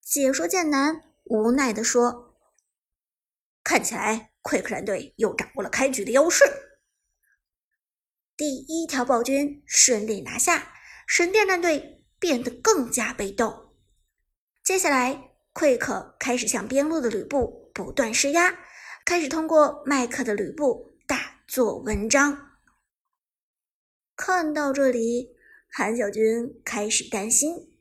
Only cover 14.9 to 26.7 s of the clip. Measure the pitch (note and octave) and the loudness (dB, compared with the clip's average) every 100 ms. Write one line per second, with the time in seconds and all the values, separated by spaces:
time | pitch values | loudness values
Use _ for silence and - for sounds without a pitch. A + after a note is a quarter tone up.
14.9 | C4+ B3 C#4+ - _ _ - D#4 A#3+ - | 2 0 -4 -12 _ _ 0 2 2 0
15.9 | G3 - _ C4 B3 G#3+ G#3+ G3+ C4 D4 | -6 -8 _ -4 -2 -2 -4 -2 0 0
16.9 | D#4+ A#3+ G3+ - C#4 A3 - - - F3+ | 0 -2 -4 -2 -2 -2 -6 -16 -12 -8
17.9 | - A#3 A3+ C#4 D#4+ F4+ F4 - - - | -2 -2 0 0 2 2 0 -16 -20 -20
18.9 | - - F4 D4 D#4+ D#4+ D#4+ C#4+ - - | -6 -2 0 -2 -4 2 6 6 2 -2
19.9 | C#4 A#3+ B3+ A3 G#3 G3 D#4+ C#4+ - - | 0 0 -4 -4 -2 -4 0 0 0 -8
20.9 | _ _ B3+ - - _ C4 A3+ G2 - | _ _ -4 -4 -16 _ 0 0 0 -4
21.9 | G#3+ G#3+ C4+ C#4+ C#4+ - _ _ _ _ | -4 2 4 4 0 -12 _ _ _ _
22.9 | _ _ _ _ _ _ _ _ _ _ | _ _ _ _ _ _ _ _ _ _
23.9 | _ _ - - F#4 D#4+ D4+ C#4+ C4+ C4+ | _ _ -10 -2 0 0 -2 -2 2 2
24.9 | A#3+ A3+ A#3+ C4 _ _ - _ - F#3+ | 2 0 -2 -4 _ _ -20 _ -6 -4
25.9 | A#3 G#3 G#3 A3 A#3 A#3+ - - | -2 -2 2 2 2 -4 -10 -8